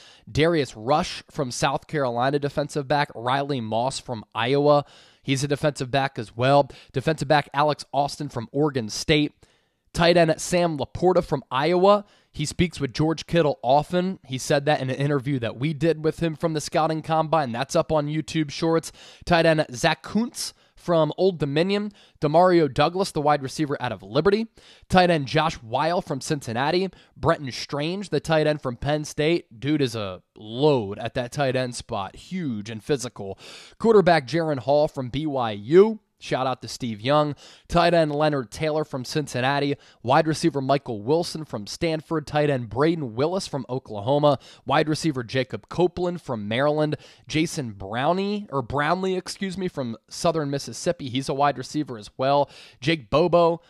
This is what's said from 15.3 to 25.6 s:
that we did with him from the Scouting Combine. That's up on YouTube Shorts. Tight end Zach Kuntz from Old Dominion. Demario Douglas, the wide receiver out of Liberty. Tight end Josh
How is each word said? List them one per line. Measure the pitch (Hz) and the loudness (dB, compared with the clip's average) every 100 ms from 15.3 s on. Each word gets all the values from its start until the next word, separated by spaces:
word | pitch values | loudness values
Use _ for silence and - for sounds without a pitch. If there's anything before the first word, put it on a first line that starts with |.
| 135 | -4
that | 113 113 | -4 -4
we | 147 | -4
did | 143 165 156 | 0 0 2
with | 156 - | -2 -2
him | 165 151 | -4 -2
from | 165 | -4
the | 156 | -4
Scouting | - 165 160 160 | -2 0 0 -2
Combine. | 151 160 160 160 131 | -2 -2 2 0 0
That's | 117 135 | -4 0
up | 165 - | 0 2
on | 156 147 | 0 0
YouTube | 156 - 165 147 | -4 -4 -4 -4
Shorts. | - 165 165 - - - - | -2 0 0 -2 -18 -20 -14
Tight | - 165 165 | 0 4 4
end | 156 143 | 2 0
Zach | 123 160 160 | 0 -2 -2
Kuntz | - 208 233 - - - _ | -4 -4 -2 -6 -12 -12 _
from | _ - 165 151 - | _ 0 2 2 2
Old | 190 160 | 0 2
Dominion. | 147 147 185 202 208 - _ - | -2 0 0 -2 -4 -12 _ -4
Demario | 147 160 185 170 147 | 2 4 6 6 4
Douglas, | 123 151 180 196 | 2 0 0 -4
the | 165 | 0
wide | 147 147 | 2 0
receiver | 131 - 147 143 | -2 -4 -4 -2
out | 123 | -6
of | 98 | -8
Liberty. | 95 127 175 214 226 _ - - - | -4 2 6 4 2 _ -20 -20 2
Tight | 185 180 | 4 6
end | 165 123 | 4 0
Josh | 156 156 - | 0 0 -4